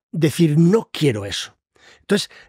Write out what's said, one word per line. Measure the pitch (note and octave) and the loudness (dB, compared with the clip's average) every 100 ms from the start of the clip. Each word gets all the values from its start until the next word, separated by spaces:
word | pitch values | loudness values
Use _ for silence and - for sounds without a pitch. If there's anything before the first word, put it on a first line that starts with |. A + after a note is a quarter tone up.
| _ | _
decir, | E3 D3+ - E3+ D3 | -2 -2 2 2 4
"No | E3+ A3 - | 4 2 -2
quiero | - D3 G#2 G2+ | -2 -2 -2 -6
eso". | - - _ _ _ - _ | -10 -12 _ _ _ -20 _
Entonces, | _ G3+ - - | _ -4 -4 -14